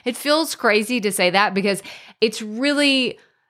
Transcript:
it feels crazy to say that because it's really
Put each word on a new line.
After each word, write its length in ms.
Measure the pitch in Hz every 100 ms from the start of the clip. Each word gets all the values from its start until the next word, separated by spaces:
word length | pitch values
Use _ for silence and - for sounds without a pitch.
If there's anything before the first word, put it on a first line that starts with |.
it 140 | 247 240
feels 380 | 285 302 311 -
crazy 440 | 233 214 214 247
to 120 | 202
say 160 | 190 180
that 240 | 185 208
because 280 | 190 202 196 - - - -
it's 220 | 226 220
really 760 | 214 214 285 285 285 269 240 - _ _ _